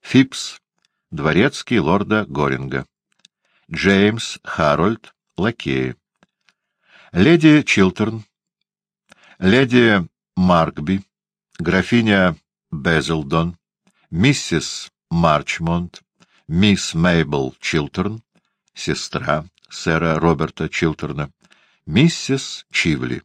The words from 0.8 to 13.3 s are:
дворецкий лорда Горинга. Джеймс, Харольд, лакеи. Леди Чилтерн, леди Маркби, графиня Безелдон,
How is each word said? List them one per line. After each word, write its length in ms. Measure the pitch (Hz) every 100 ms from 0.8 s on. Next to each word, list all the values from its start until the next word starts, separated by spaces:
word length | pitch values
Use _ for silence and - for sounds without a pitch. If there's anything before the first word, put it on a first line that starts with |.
| _ _ _
дворецкий 680 | 78 73 78 127 - - 117
лорда 480 | 76 98 95 107 90
Горинга. 600 | 69 71 65 67 67 - _ _ _ _ _ _ _ _
Джеймс, 680 | 78 95 98 104 117 - -
Харольд, 720 | - - 76 73 90 113 - _ _ -
лакеи. 600 | 101 120 - 65 64 62 _ _ _ _ _ _ _ _ _ _ -
Леди 500 | 87 110 170 156 151
Чилтерн, 640 | 131 - 95 - 107 113 - _ _ _ _ _ _ _ _ _ _ _
леди 680 | 92 117 135 123 117 104 85 _ _ -
Маркби, 680 | 92 87 80 - 76 95 - _ _ _ _ _
графиня 760 | 82 92 90 120 113 101 92 78 _ _ _
Безелдон, 880 | 78 78 80 71 82 69